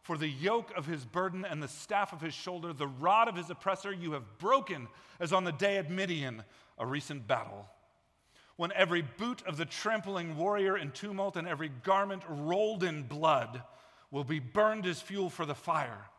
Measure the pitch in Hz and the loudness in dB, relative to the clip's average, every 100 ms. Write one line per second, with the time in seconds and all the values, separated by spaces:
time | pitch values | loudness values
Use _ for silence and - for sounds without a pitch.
0 | - 160 156 135 180 233 - 180 147 160 | -4 -2 -2 0 2 2 0 -6 -4 -6
1 | 120 170 185 185 190 156 139 - - 202 | -4 -2 0 -2 -6 -6 -6 -10 -2 0
2 | 196 165 160 - 185 180 170 143 143 127 | 0 -2 -6 -6 -8 -6 -6 -4 -4 0
3 | 165 214 226 175 175 175 196 185 202 190 | 6 6 6 2 -8 -4 -2 -2 -4 -6
4 | 170 147 104 - 185 269 208 160 117 - | -4 -4 -8 -4 4 4 4 -8 -8 -16
5 | - - 170 185 180 147 202 196 156 180 | -20 -6 2 4 2 2 2 2 0 -2
6 | 190 165 135 110 107 - - - 117 143 | -2 -2 -4 -8 -14 -20 -20 -6 -2 -2
7 | - 143 104 120 107 101 101 - _ _ | -4 -8 0 0 0 -12 -16 -20 _ _
8 | _ _ _ _ - - 175 190 185 170 | _ _ _ _ -20 -4 -2 4 6 4
9 | 143 - 233 247 - 156 165 - 214 220 | 0 -4 -4 -4 -6 -4 -4 -2 0 0
10 | 185 190 170 151 185 208 196 190 147 - | 0 -4 -4 0 0 2 2 2 -2 -6
11 | 202 196 196 180 170 147 156 127 185 190 | -6 -2 -2 -2 -4 -4 -4 -4 4 4
12 | 202 190 165 147 151 185 214 208 180 151 | 4 -2 -6 -4 0 2 2 2 0 -2
13 | 123 147 156 139 117 127 - - - - | -6 2 6 6 2 -8 -12 -20 -20 -20
14 | _ 139 135 156 123 208 214 220 185 165 | _ -4 -2 -2 0 4 4 4 -2 -2
15 | - 196 180 - 156 143 - 160 131 104 | -4 -2 -2 -2 -4 -4 0 0 0 -8
16 | 101 | -14